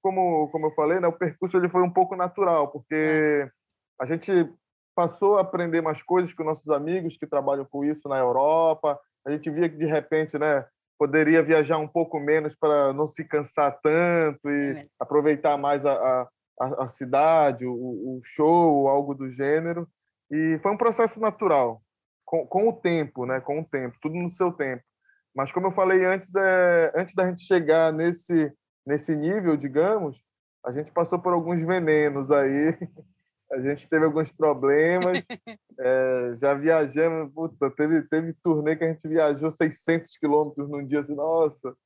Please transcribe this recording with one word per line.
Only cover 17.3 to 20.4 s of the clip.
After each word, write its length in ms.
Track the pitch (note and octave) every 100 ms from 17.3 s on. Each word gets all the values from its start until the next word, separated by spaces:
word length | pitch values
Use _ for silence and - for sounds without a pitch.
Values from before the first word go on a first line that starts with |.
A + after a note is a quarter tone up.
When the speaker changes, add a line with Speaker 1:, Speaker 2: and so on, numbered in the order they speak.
| E3 D3 A#2+ B2+
Speaker 1:
o, 80 |
o 460 | A#2+ B2+ A2 B2 B2+
show, 640 | - - D3+ E3+ E3+ C#3+ C#3
algo 260 | C#3 C#3+
do 160 | C3+ C3
gênero. 560 | B2+ C#3 D#3 E3+ E3+ E3+ _ _ _ -
E 280 | D3+